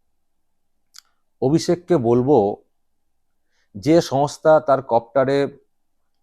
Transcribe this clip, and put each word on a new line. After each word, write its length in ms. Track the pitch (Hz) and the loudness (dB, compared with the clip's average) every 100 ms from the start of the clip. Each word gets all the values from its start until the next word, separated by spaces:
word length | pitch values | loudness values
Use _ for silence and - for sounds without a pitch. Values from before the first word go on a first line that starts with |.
| _ _ _ _ _ _ _ _ _ - _ _ _ _ | _ _ _ _ _ _ _ _ _ -20 _ _ _ _
অভিষেককে 560 | 127 160 - 175 - 170 | -2 -2 -2 -6 -2 0
বলবো, 600 | 113 120 123 139 101 101 _ _ _ _ _ _ _ _ _ _ _ 104 | 2 0 2 2 0 -4 _ _ _ _ _ _ _ _ _ _ _ -8
যে 260 | 101 165 | 0 0
সংস্থা 580 | - 131 143 - 156 156 | 0 -2 -4 -2 2 2
তার 220 | - 135 | 2 -2
কপ্টারে 760 | 123 117 - 139 131 139 139 139 _ _ _ _ _ _ | 0 -4 -2 -2 0 -2 -4 -8 _ _ _ _ _ _